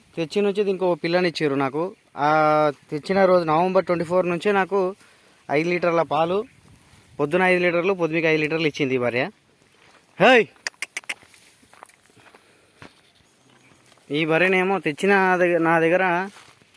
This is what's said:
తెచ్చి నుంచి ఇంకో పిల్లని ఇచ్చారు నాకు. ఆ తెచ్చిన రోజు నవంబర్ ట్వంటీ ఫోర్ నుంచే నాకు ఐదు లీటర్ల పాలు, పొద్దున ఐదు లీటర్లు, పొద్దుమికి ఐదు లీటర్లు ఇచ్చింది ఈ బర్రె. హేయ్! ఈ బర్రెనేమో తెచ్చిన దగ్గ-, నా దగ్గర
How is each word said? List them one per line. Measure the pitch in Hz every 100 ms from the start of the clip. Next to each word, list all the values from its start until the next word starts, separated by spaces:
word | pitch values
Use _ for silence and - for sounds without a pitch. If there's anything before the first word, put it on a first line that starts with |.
| _ -
తెచ్చి | 165 208
నుంచి | 202 196 202
ఇంకో | 190 180 170
పిల్లని | 165 175 180
ఇచ్చారు | - 151 139
నాకు. | 135 139 180 - _ -
ఆ | 147 156 151 151 151 139 _
తెచ్చిన | 151 - 190 190
రోజు | 180 165
నవంబర్ | 156 185 185 180
ట్వంటీ | 175 165
ఫోర్ | 180 175
నుంచే | 175 208
నాకు | 202 185 196 185 196 - - _ _ -
ఐదు | 139 165
లీటర్ల | 175 175 165
పాలు, | 151 147 165 190 240 _ - - - - - -
పొద్దున | 147 170
ఐదు | 185 180
లీటర్లు, | 180 170 175
పొద్దుమికి | 196 165 160 160
ఐదు | 156
లీటర్లు | 151 160 160
ఇచ్చింది | - 139 131
ఈ |
బర్రె. | 120 117 160 - _ _ _ _ _ - _ -
హేయ్! | 196 254 170 _ - - - - - - - - - _ _ - - - _ _ - - _ _ _ _ - _ _ _ _ _ _ _ _ _ _ - -
ఈ | 143 160
బర్రెనేమో | 160 185 190 185 196
తెచ్చిన | 160 143 196 202 185 180
దగ్గ-, | 180 175
నా | 165 165
దగ్గర | 165 180 185 170 196 - - - _